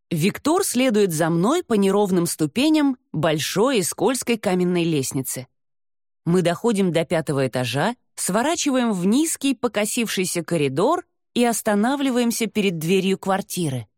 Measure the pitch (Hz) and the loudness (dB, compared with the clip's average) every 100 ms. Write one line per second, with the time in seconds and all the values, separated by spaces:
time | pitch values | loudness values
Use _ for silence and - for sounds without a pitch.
0 | - 165 185 - 285 359 381 247 262 214 | -6 0 0 0 0 0 0 0 2 4
1 | 202 156 165 170 196 349 - 220 196 202 | 2 2 0 2 2 0 0 2 2 2
2 | 208 185 170 - 156 - 302 311 285 254 | 2 2 0 0 -2 0 2 4 2 -2
3 | _ 160 160 156 - 175 247 247 175 - | _ -2 0 0 -2 0 2 2 -2 0
4 | 208 262 - 233 202 180 180 175 165 151 | 0 0 -2 -2 0 0 0 0 0 0
5 | 131 139 131 131 127 _ _ _ _ _ | -2 -6 -6 -10 -14 _ _ _ _ _
6 | _ _ - 185 170 170 233 196 190 160 | _ _ 0 2 2 0 0 2 2 0
7 | 165 165 156 139 131 127 123 131 190 247 | 0 -2 -2 -2 -2 -2 -4 -2 -2 -4
8 | _ - - 202 247 339 294 254 240 190 | _ -8 -2 0 0 0 0 0 0 0
9 | 185 247 320 - 277 269 240 208 214 - | 0 2 0 -2 -2 -2 -2 -2 -2 -2
10 | 220 - 185 180 160 170 139 135 226 349 | -4 -2 -4 -4 -2 -2 0 0 0 0
11 | - _ _ - 240 226 - 208 233 277 | -4 _ _ 0 0 0 0 0 0 0
12 | 269 240 240 214 220 214 196 170 160 190 | 0 0 0 -2 -2 0 0 0 0 0
13 | 185 190 196 190 - - 156 127 107 | 0 -2 -2 -4 -4 -4 -4 -4 -8